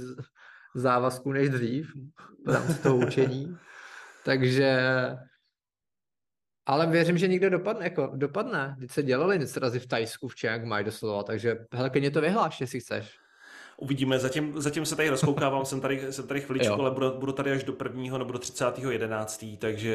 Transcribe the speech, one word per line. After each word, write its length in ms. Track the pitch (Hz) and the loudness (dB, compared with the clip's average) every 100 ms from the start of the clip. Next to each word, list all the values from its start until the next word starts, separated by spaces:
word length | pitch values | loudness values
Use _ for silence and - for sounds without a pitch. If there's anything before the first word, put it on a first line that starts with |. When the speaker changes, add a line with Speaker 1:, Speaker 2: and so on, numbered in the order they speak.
| 127 127 123 _ - - - | -12 -12 -16 _ -20 -20 -12
Speaker 1:
závazků 580 | 127 127 123 127 127 143 | 0 4 4 4 0 -2
než 180 | 135 143 | 2 2
dřív 420 | 127 117 131 160 151 135 - - - - | 2 0 -2 -6 -12 -18 -18 -20 -8 2
v 40 | |
rámci 300 | 127 123 151 | 2 2 2
toho 140 | 143 127 | 4 4
učení, 600 | 120 131 131 127 147 175 - - - | 4 2 2 0 -6 -12 -18 -20 -20
Speaker 2:
<laughs> 360 | - - - | -18 -20 -8
Speaker 1:
takže, 560 | - 135 127 131 135 131 127 131 127 131 - _ _ _ _ _ _ _ _ _ _ _ _ _ - | 0 2 2 4 4 4 2 2 0 -4 -14 _ _ _ _ _ _ _ _ _ _ _ _ _ 0
ale 200 | 139 165 | 2 4
věřím, 320 | 165 165 175 | 4 4 4
že 100 | 185 | 4
někde 220 | 185 190 | 4 4
dopadne, 340 | 180 185 226 | 2 0 -4
jako 260 | 165 160 135 | -4 -2 -2
dopadne. 600 | 135 139 165 240 190 139 135 | -2 -4 -2 -4 -4 -4 -8
Vždyť 120 | 127 | -8
se 120 | - | -4
dělaly 440 | 139 127 175 196 127 | 0 2 2 2 0
srazy 320 | - 131 123 | -2 -2 -2
v 80 | - | -2
Thajsku, 420 | 123 113 - 131 | -2 -2 -6 -12
v 60 | - | -4
Chiang 240 | 120 113 | -4 -2
Mai 200 | 117 107 | 0 0
doslova, 380 | 104 107 110 101 | 0 -2 -2 -2
takže 340 | 101 110 117 113 - | -2 0 0 0 -2
hele, 160 | 123 131 | -2 0
klidně 200 | 139 139 | 2 2
to 100 | 156 | 2
vyhláš, 400 | 151 208 190 - | 2 2 0 -2
jestli 200 | 131 127 | -6 -6
chceš. 380 | - 107 110 - _ _ - - - - | -6 -6 -6 -14 _ _ -20 -20 -20 -10
Speaker 2:
Uvidíme, 420 | 131 139 131 131 | -4 0 2 2
zatím, 420 | 127 151 151 147 | 2 0 -2 -2
zatím 240 | 143 147 151 | -2 -2 -2
se 100 | 151 | 0
tady 120 | 156 | 2
rozkoukávám, 560 | 131 143 143 143 135 | 4 2 4 2 2
jsem 160 | 135 135 | -2 -2
tady, 320 | 131 135 135 | -2 -2 -4
jsem 140 | 135 123 | -8 -6
tady 140 | 139 | -4
chviličku, 320 | 139 131 120 | -2 0 2
Speaker 1:
Jo. 60 | 104 | 2
Speaker 2:
ale 100 | 135 | 2
budu, 200 | 127 131 131 | 2 0 0
budu 140 | 135 | -4
tady 200 | 135 139 | -2 0
až 120 | 135 | 0
do 80 | 127 | -2
prvního 460 | 127 127 120 127 131 | -6 -6 -6 -6 -4
nebo 140 | 123 | -4
do 60 | 120 | -6
třicátého 520 | - - 123 123 131 | -8 -2 -2 0 -2
jedenáctý, 640 | 113 110 110 110 - 110 107 | -2 -2 -4 -6 -8 -12 -6
takže 340 | 113 104 113 | -4 -2 0